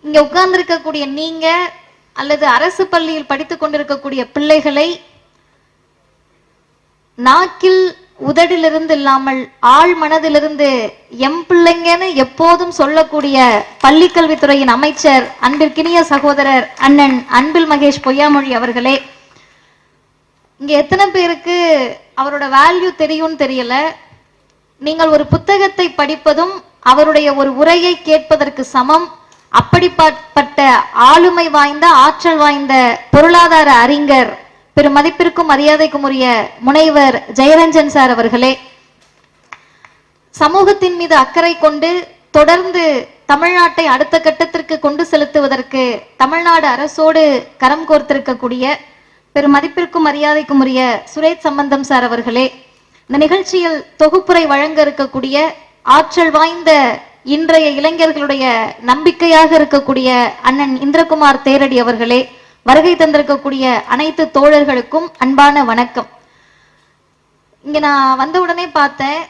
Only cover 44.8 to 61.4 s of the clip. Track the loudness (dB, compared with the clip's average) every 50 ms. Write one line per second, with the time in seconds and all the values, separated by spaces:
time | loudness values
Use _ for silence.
44.8 | -4 -4 -4 -4 -6 -2 -2 -2 -2 0 -2 -2 -2 -2 -4 -6 -8 -6 -4 -4
45.8 | -4 -2 -4 -8 -12 _ _ _ -2 -2 -2 -2 0 2 2 2 2 0 -2 -2
46.8 | -6 -8 -4 0 0 2 4 4 2 2 2 -2 -4 -10 _ _ -2 -2 0 -2
47.8 | -2 0 0 0 0 0 -4 -4 -4 -6 -8 -6 -6 -8 -6 -4 -4 -6 -6 -6
48.8 | -10 _ _ _ _ _ _ _ _ _ _ -2 0 2 2 2 0 -2 -6 -6
49.8 | -6 -4 -4 -2 -2 -2 -2 -2 -2 -2 -2 -2 -4 -2 0 0 0 0 0 -2
50.8 | -2 -2 -4 -6 -8 -12 -10 -2 -2 -2 -2 -2 -6 -6 -4 -4 -4 -2 -2 -4
51.8 | -2 -2 -2 0 0 -2 -4 -6 -6 -4 -2 -2 -2 -4 -4 -10 _ _ _ _
52.8 | _ _ _ _ _ _ -2 0 0 0 0 -2 -2 -2 -4 -2 -2 -2 -4 -6
53.8 | -10 _ _ _ 0 2 2 0 0 2 0 0 0 0 -2 -2 -2 -4 0 0
54.8 | 0 -2 0 -6 -8 -6 -6 -8 -8 -4 -2 -2 -2 -2 -6 -10 -20 _ _ _
55.8 | _ 0 2 2 2 0 0 0 0 2 2 0 0 0 -2 -4 0 2 2 2
56.8 | 2 0 -4 -6 -12 -20 _ _ _ -6 -4 -4 0 2 2 2 2 2 -2 -2
57.8 | -2 -4 0 0 0 0 0 -2 -4 -4 -4 -2 -2 -2 -2 -2 -4 -6 -10 -10
58.8 | -2 -2 -2 2 2 0 0 0 0 2 4 4 4 6 4 2 2 2 0 -2
59.8 | -2 -2 -4 -2 0 0 0 0 0 -2 -4 -4 -2 -2 -2 0 -2 -4 -4 -4
60.8 | -4 0 2 0 2 2 0 2 2 2 2 2